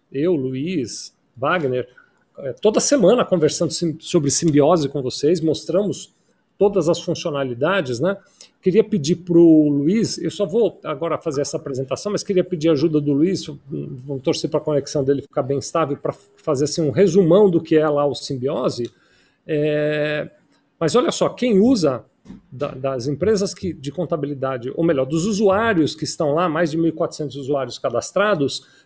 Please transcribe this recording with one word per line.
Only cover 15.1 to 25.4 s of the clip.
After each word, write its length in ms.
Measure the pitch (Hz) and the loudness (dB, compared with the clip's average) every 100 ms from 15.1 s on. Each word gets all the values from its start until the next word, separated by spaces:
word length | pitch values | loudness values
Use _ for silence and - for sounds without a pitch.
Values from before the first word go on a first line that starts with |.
| 139 | 0
ficar 200 | - - | -2 -6
bem 140 | 127 143 | -4 -4
estável, 400 | - 170 147 139 | -4 -2 -2 -4
pra 160 | 151 - _ _ | -6 -8 _ _
fazer, 260 | - 135 | -4 -2
assim, 180 | 143 - | -2 -2
um 100 | 151 | -2
resumão 580 | 117 196 180 165 185 202 | 2 4 4 6 6 6
do 100 | 170 | 4
que 160 | - 156 | 2 2
é 140 | 151 | 4
lá 160 | 147 143 | 2 0
o 100 | 127 | -2
Simbiose. 760 | - 135 127 180 220 123 - _ _ _ _ _ - | -6 -6 -4 -2 -2 -4 -6 _ _ _ _ _ -6
É, 840 | 151 151 151 151 151 151 151 151 - _ _ _ - | -2 0 0 -2 -2 -2 -4 -6 -12 _ _ _ -4
mas 160 | 165 226 | 0 2
olha 160 | 330 | 0
só, 160 | - 160 | 0 -2
quem 300 | - 247 196 | 0 2 4
usa 460 | 226 254 156 120 - _ - - _ | 4 4 2 -2 -8 _ -20 -20 _
da, 160 | 127 143 | -8 -8
das 400 | 139 135 135 123 | -6 -6 -4 -4
empresas 440 | 143 185 208 196 | -2 0 0 -2
que, 220 | - 185 | -6 -10
de 180 | 151 135 | -8 -10
contabilidade, 800 | 180 165 165 143 139 131 131 120 - | -6 -4 -4 -4 -4 -6 -6 -6 -2
ou 80 | |
melhor, 220 | 165 143 131 | 0 2 0
dos 200 | 160 190 | -2 -2
usuários 720 | 202 | 2